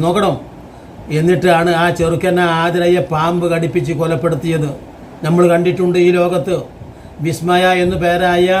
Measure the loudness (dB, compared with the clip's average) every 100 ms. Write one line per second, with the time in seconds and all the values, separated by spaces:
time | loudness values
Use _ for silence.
0 | 0 2 0 -2 -8 -18 -20 -20 -20 -18
1 | -6 0 2 2 4 2 2 2 0 0
2 | -2 0 0 0 0 0 0 0 2 2
3 | 0 -2 0 0 0 -2 0 -2 -2 -2
4 | -2 0 0 -2 -2 -2 -2 -6 -16 -20
5 | -20 -8 0 2 4 4 2 0 0 2
6 | 4 4 2 0 -2 -4 -6 -16 -20 -20
7 | -20 -6 -4 -4 0 2 2 2 0 0
8 | 0 2 2 2 2 0